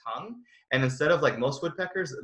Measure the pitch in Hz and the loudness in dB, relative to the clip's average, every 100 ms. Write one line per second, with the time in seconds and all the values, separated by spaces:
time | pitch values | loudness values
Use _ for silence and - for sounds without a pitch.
0 | 113 120 214 240 - _ - 131 127 127 | -10 -8 -10 -14 -18 _ -2 2 2 2
1 | 151 165 139 113 131 139 170 190 180 190 | 4 4 4 2 0 0 -4 -4 -4 -4
2 | 160 - | -4 -4